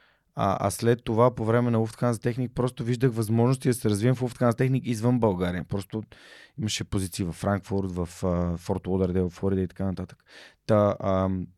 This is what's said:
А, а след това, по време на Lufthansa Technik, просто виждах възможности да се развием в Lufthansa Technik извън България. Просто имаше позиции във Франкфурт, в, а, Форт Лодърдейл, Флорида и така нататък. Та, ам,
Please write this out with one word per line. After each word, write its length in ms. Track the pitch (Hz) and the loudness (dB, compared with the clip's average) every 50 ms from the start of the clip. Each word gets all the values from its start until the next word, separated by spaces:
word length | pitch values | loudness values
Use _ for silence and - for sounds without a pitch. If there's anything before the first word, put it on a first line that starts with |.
| _ _ _ _ _ _ _ | _ _ _ _ _ _ _
А, 320 | 117 110 98 92 - 98 | -2 0 0 0 0 -2
а 40 | 101 | -2
след 320 | - - 117 117 123 123 - | -2 0 2 2 2 2 0
това, 320 | 120 110 110 120 127 120 | 0 2 4 4 4 2
по 100 | 120 110 | 0 0
време 260 | 110 113 120 123 120 | 2 2 2 2 2
на 60 | 117 | 0
Lufthansa 360 | 113 113 110 - - 123 120 117 | 0 0 -2 -4 -2 -2 -2 0
Technik, 340 | 107 - 123 110 127 123 117 | -2 -2 -4 -2 -2 -4 -4
просто 340 | - - 123 127 127 - 117 | -2 -2 -2 -2 -2 -4 -4
виждах 280 | 117 123 113 135 131 | -2 0 2 0 0
възможности 560 | 110 117 110 107 113 113 117 127 135 131 - | 2 0 0 2 2 4 4 4 2 2 2
да 60 | 131 117 | 0 0
се 160 | - - 107 | 0 0 0
развием 260 | 104 98 110 127 127 | 2 2 2 2 2
в 60 | 123 | 2
Lufthansa 300 | 127 117 - - 127 120 113 | -2 -4 -2 0 2 2 2
Technik 280 | 123 131 127 131 123 | 2 0 0 0 0
извън 380 | 117 120 120 104 113 123 127 120 | -2 -2 -2 0 2 2 2 4
България. 440 | 113 107 92 87 90 87 90 90 - | 4 2 2 2 0 -2 -2 -4 -4
Просто 400 | - 101 98 98 - - 110 107 - - - - - - - - - _ - | -6 -6 -6 -6 -6 -8 -8 -8 -10 -16 -20 -20 -20 -20 -20 -20 -14 _ -6
имаше 240 | 110 107 - - 92 | -4 -4 -4 -4 -4
позиции 420 | - - 98 95 87 - - 95 | -4 -2 -2 -2 -2 -4 -4 -4
във 100 | 85 82 | -4 -4
Франкфурт, 560 | - - 101 101 92 - - 101 98 95 92 | -4 -2 0 0 -2 -2 -2 -2 -2 -2 -2
в, 180 | 87 90 87 85 - - 95 | -2 -4 -6 -6 -6 -4 -2
а, 340 | 90 87 87 87 87 85 | 0 0 0 0 -2 -2
Форт 300 | 85 - - 95 90 - | -4 -4 -4 -4 -4 -2
Лодърдейл, 420 | 92 95 95 95 90 87 92 90 87 | -2 0 0 0 0 0 0 0 -2
Флорида 320 | - - 98 98 98 95 | -2 -4 -2 0 0 0
и 60 | 92 | -2
така 180 | 87 - - 98 | -2 -4 -4 -4
нататък. 380 | 95 90 92 92 - - - _ _ - - - - _ _ _ | -4 -4 -6 -8 -12 -14 -20 _ _ -20 -20 -20 -20 _ _ _
Та, 300 | - 107 104 104 101 - - | 2 4 4 4 4 2 0
ам, 480 | - 98 95 95 95 95 95 92 90 90 _ | -2 0 0 2 0 0 -2 -4 -6 -8 _